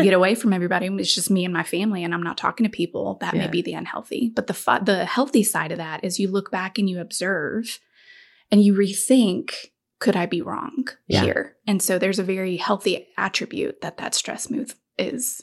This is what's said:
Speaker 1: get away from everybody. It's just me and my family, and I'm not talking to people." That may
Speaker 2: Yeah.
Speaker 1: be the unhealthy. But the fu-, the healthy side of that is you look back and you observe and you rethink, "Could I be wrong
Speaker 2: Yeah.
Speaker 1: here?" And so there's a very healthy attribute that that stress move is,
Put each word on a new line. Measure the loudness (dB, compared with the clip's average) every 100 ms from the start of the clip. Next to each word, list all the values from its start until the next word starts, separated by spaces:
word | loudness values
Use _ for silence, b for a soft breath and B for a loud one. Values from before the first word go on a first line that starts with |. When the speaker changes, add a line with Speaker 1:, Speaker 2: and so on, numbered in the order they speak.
Speaker 1:
get | 8
away | 6 6
from | 4 2
everybody. | 2 0 0 -2
It's | -2 -2
just | 0 2
me | 2
and | 2
my | -2
family, | -2 -2 0 -2
and | -2
I'm | -4
not | -4 -2
talking | -2 0
to | 0
people." | 0 -4 -4 -4 -4
That | -2
may | -2
Speaker 2:
Yeah. | 0
Speaker 1:
be | -2
the | -4
unhealthy. | -6 -8 -10 -8 -2 -2
But | -2 -4
the |
fu-, | -2 0 2
the | 2 0
healthy | 0 0 2 2
side | 2 0 -4
of | -6
that | -8 -6
is | -6 -2
you | -2
look | -2 -4
back | -6 -4 -2
and | -2
you | -2
observe | -6 -4 -2 -2 -2 -4 -6 -10 b b b b b b 4
and | 8
you | 8
rethink, | 6 2 0 4 6 6 2 -6 -12 -14 _ _ -2
"Could | 0 2
I |
be | 0 -2
wrong | -4 -8 -6 -6 -6 -8 0
Speaker 2:
Yeah. | 2
Speaker 1:
here?" | 2 0 -4 _
And | -2 0
so | 0 0
there's | 0 0
a |
very | -2 -2 -2 -2
healthy | -2 0 0 -2 -4 -4
attribute | -2 -2 -4 -4 -4 -6
that | -10 -8
that | -4
stress | -4 -4 -6 -6
move | -6 -6 -12 _ -6
is, | -4 -4 -6 -8